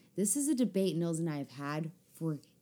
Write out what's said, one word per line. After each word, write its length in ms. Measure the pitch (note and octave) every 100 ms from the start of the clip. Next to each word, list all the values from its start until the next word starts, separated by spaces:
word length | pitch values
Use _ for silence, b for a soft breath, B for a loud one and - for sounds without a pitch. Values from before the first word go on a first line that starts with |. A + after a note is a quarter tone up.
| B -
this 180 | G3+
is 140 | C#4+ C#4+
a 80 | C4
debate 400 | A#3 F#3+ F#3+ D#3+
Nils 240 | E3+ D#3+
and 100 | E3
I 60 | D3
have 160 | C3+
had 400 | B2 C#3+ D3+ D#3+ - _ -
for 200 | E3 D3 - _